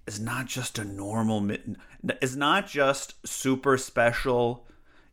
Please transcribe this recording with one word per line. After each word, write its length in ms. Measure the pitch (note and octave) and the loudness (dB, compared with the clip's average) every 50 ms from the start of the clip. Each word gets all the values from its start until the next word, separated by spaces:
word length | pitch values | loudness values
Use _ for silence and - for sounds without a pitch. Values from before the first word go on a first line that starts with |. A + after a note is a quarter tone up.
| - | -12
is 120 | - G#2+ G2+ | -10 -8 -6
not 280 | A2 A#2 A#2+ B2+ C3 | -4 -4 -4 -4 -4
just 320 | B2+ - C3 B2 - - - | -6 -6 -6 -6 -6 -6 -8
a 60 | G#2 | -8
normal, 560 | G2+ G2 G2 G2 G2+ G#2+ A2+ A2 A2 A2 G#2 | -8 -8 -8 -6 -4 0 0 2 2 2 2
mi-, 180 | G2+ G2+ - - - G#2 G2 - - - - - - - - - | 0 0 -2 -4 -6 -8 -10 -10 -12 -18 -18 -8 -4 -4 -2 0
is 160 | C#3 B2+ B2+ | -2 -2 0
not 300 | C#3+ C#3+ D3 E3+ G3 G3 | 0 2 2 2 2 0
just 600 | - - D3 C#3 C3+ C#3 C#3 - - - - - | -2 0 2 4 4 2 0 -4 -10 -14 -16 -12
super 500 | - - - - C3+ C3 B2+ - C#3 C3+ B2+ | -10 -8 -2 0 0 0 2 4 2 2 2
special 880 | - - - B2 A#2 A#2+ A#2+ - - C3+ B2 A#2+ A#2+ A#2 B2 B2 - - - - - - - - _ _ | 0 -2 0 4 4 4 4 2 0 0 2 2 2 2 0 -4 -8 -18 -20 -20 -20 -20 -20 -20 _ _